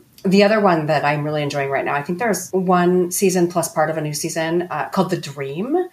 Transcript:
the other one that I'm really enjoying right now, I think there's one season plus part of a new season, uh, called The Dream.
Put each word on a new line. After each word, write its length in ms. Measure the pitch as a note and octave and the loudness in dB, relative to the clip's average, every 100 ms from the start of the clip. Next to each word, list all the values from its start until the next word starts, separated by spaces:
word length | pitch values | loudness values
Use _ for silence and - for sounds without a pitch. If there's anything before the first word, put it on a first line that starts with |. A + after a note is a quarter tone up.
| _ _ | _ _
the 200 | G3 F#3+ | 2 4
other 160 | G3+ G#3+ | 4 4
one 240 | G3+ E3 D3+ | 4 2 2
that 180 | D3+ | 0
I'm 200 | C#3+ D3 | 2 0
really 180 | D3 D3+ | -2 -2
enjoying 300 | C#3+ C#3+ C#3 | -2 -2 -2
right 120 | C3+ | -2
now, 120 | G2 C#3+ | -2 -4
I 80 | |
think 160 | C#3+ F3 | -4 -2
there's 320 | A#3+ F3+ - | -2 -2 -2
one 580 | F#3+ F#3 F3+ F3 F3+ F3+ | -2 2 4 4 4 2
season 380 | - F#3+ F3+ F3 | 0 2 2 2
plus 220 | F3 D#3+ | 0 -2
part 160 | - D#3 | 0 0
of 80 | D#3+ | 0
a 40 | |
new 120 | D3+ | -4
season, 540 | D3 E3+ E3 D#3+ E3+ F3 | -4 -4 -4 -2 -2 -2
uh, 180 | D3+ - | -6 -4
called 200 | - F3+ | -2 -2
The 80 | F3 | -2
Dream. 580 | D3 C#3 C#3 D3 A#3 E4 F4+ | -6 -10 -8 -6 -2 -2 -2